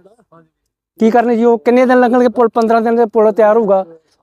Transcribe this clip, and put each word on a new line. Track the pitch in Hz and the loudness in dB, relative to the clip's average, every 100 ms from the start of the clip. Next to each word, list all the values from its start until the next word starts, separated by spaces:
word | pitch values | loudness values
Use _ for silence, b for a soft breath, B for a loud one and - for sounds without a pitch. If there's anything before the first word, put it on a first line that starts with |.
| 190 233 _ 165 165 _ _ _ _ _ | _ _ _ -20 _ _ _ _ _ _
ਕੀ | 220 | 0
ਕਰਨੇ | 240 233 226 | 0 0 0
ਜੀ | |
ਉਹ? | 233 233 | 0 0
ਕਿੰਨੇ | 240 247 254 | 0 0 2
ਦਿਨ | 254 | 2
ਲੱਗਣਗੇ | 247 247 240 | 0 0 -2
ਪੁਲ? | 247 233 | 0 -2
ਪੰਦਰਾਂ | 240 226 233 | -2 -2 -2
ਦਿਨ | 226 233 | -2 -2
ਦੇ | 226 | -2
ਪੁਲ | 226 214 | 0 0
ਤਿਆਰ | 220 208 220 | 2 0 0
ਹੋਊਗਾ, | 208 190 180 165 _ _ | 0 -2 -4 -16 _ _